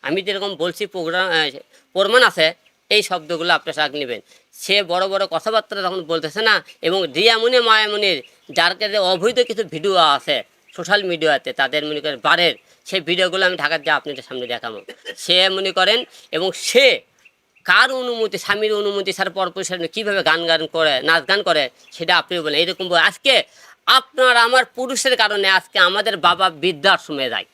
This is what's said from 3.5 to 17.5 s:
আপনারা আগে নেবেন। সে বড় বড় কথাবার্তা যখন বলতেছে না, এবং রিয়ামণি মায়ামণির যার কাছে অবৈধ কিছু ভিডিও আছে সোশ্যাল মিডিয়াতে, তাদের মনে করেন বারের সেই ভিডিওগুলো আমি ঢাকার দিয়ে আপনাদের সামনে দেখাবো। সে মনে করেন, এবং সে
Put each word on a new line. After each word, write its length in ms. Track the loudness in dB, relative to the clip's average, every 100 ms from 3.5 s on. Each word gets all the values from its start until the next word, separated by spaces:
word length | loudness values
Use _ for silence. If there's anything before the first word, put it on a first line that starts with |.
আপনারা 300 | 0 0 -4
আগে 160 | -4 -4
নেবেন। 200 | -8 -8 _ _ _
সে 300 | -18 -2 -2
বড় 240 | 0 -2 -2
বড় 200 | -2 -4
কথাবার্তা 540 | -4 -2 -4 -4 -6
যখন 220 | -6 -6
বলতেছে 380 | -6 -6 -6 -2
না, 220 | 0 0 -2 -8
এবং 300 | -4 -2 -2 2
রিয়ামণি 440 | 2 4 2 2
মায়ামণির 640 | 4 2 2 0 0 -2 -6 _ _
যার 240 | 0 0 2
কাছে 220 | -2 0
অবৈধ 420 | 0 0 0 0
কিছু 240 | -2 -2
ভিডিও 320 | -6 -6 -2 2
আছে 480 | 4 2 0 -4 -4 _ _ -14
সোশ্যাল 280 | -2 0
মিডিয়াতে, 500 | 0 -2 0 0 -2
তাদের 320 | -2 -2 -2 -4
মনে 140 | -6
করেন 200 | -6 -4
বারের 320 | 0 2 2 0 _ _ -8
সেই 160 | -6
ভিডিওগুলো 440 | -4 0 0 2 0
আমি 120 | 0
ঢাকার 240 | -2 -2
দিয়ে 100 | 0
আপনাদের 320 | -2 -2 -14
সামনে 240 | -12 -12 -8
দেখাবো। 340 | -8 -8 -12 -16 -20 -20 -16
সে 320 | 0 2 2
মনে 220 | 0 -4
করেন, 320 | 0 0 0 -4 -18 -8
এবং 200 | -4 -4
সে 500 | -4 0 4 4 2 _ _ _ _ _